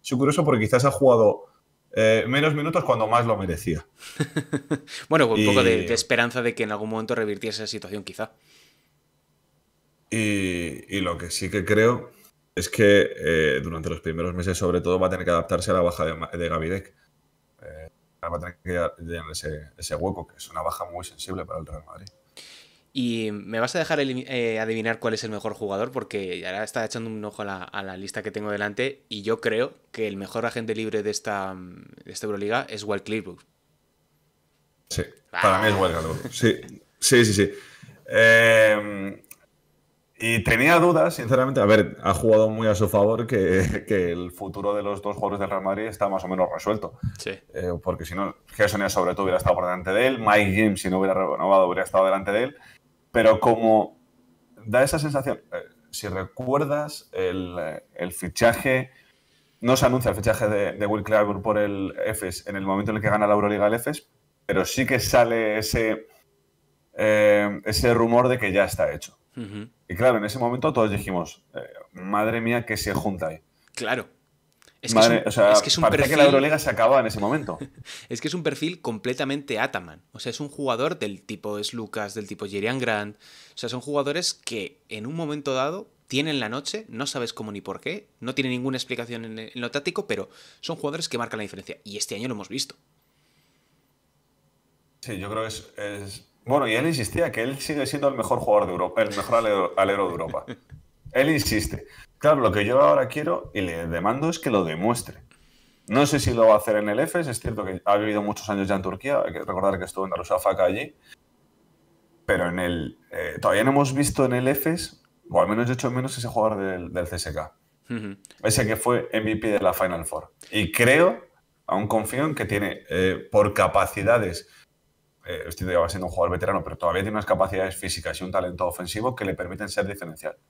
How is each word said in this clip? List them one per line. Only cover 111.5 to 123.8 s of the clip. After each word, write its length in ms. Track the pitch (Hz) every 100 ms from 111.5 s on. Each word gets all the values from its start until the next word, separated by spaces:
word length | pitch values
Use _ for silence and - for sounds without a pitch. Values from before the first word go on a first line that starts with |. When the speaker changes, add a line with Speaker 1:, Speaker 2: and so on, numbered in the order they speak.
| _ _ _ _ _ _ _ -
Speaker 1:
pero 220 | 92 87
en 120 | 90
el, 380 | 87 85 71 - _
eh, 280 | 85 82 78
todavía 240 | - 98 123
no 60 |
hemos 220 | 139 139
visto 300 | 135 139 -
en 80 | 131
el 160 | 123 131
EFES, 560 | 143 156 170 - - _ _ -
o 120 | 85
al 80 | 90
menos 180 | 107 120
yo 60 |
echo 160 | 127 127
en 60 | 127
menos 220 | 131 127
ese 120 | 117
jugador 300 | 113 110 104
del, 340 | 98 90 82
del 140 | 87 85
C 100 | 87
S 160 | -
K. 220 | 76 78 _ _ _ _
Speaker 2:
Ujú. 260 | 120 104 101 - _
Speaker 1:
Ese 220 | 110 117 110
que 120 | 110
fue 320 | 120 120 82
M 220 | 110 110
V 80 | 110
P 60 | 110
de 100 | 101
la 140 | 95
Final 320 | 90 92 82 82
Four. 280 | 80 - _ -
Y 220 | 107 92
creo, 560 | - 120 143 180 233 - _ _ _ -
aún 220 | 92 104
confío 340 | 110 107 123
en 120 | 156 139
que 100 | -
tiene, 380 | 104 98 - -
eh, 380 | 87 92 85 -
por 240 | 107 104
capacidades, 920 | - 92 101